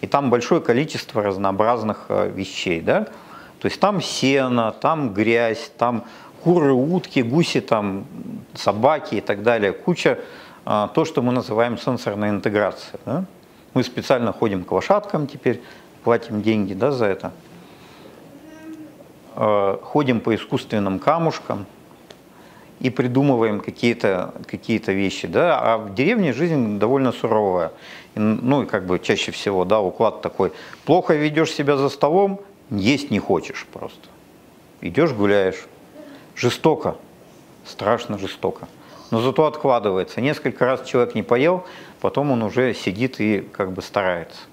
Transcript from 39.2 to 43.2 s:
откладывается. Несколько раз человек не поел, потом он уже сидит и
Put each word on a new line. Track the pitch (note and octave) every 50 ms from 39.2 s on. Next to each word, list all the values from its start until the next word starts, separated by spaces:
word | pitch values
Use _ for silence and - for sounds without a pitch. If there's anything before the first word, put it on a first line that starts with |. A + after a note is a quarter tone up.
| A#2 C3+ - E3 D#3
откладывается. | D3+ C#3+ - - C#3 B2+ A#2 G#2 G#2 F#2 F#2 F2+ - - -
Несколько | A#2 C#3+ D3+ - - C#3 A2 - B2+
раз | B2 C3 B2 - -
человек | - B2+ A#2+ A#2+ -
не | A2+ G2
поел, | - A#2+ B2 C3+ E3 F#3 F3+ F3+ - - - - - - -
потом | - G2 - - C#3+ D3
он | C3 A#2 A2+
уже | G2+ F2 A#2+ B2+ B2+ G#2
сидит | - - G2+ F#2 G2 B2 B2+ -
и | -